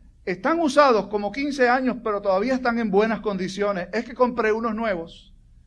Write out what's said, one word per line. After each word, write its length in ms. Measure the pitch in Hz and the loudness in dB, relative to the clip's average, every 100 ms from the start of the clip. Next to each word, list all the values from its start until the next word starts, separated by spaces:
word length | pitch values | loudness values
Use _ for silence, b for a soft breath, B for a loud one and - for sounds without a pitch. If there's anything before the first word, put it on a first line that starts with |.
| - _ - | -20 _ -6
"Están 340 | 180 262 330 | -2 0 0
usados 480 | 311 294 277 214 - | 2 6 6 4 0
como 240 | 208 208 | -4 -4
quince 360 | 240 285 240 247 | -4 -4 2 2
años, 280 | 262 254 196 | 2 0 -2
pero 180 | 226 202 | -4 -2
todavía 320 | 202 190 240 | 0 0 0
están 260 | 254 254 233 | 0 -2 -2
en 120 | 220 | 2
buenas 300 | 190 226 214 | 2 2 0
condiciones. 680 | 220 185 185 196 202 185 180 | -4 -4 -4 -2 -2 -2 -4
Es 120 | 214 240 | -6 -6
que 80 | |
compré 380 | 262 247 240 220 | 0 0 2 0
unos 240 | 220 233 214 | 0 -2 -4
nuevos 580 | 226 175 170 - - - _ - | -4 -4 -8 -16 -20 -20 _ -20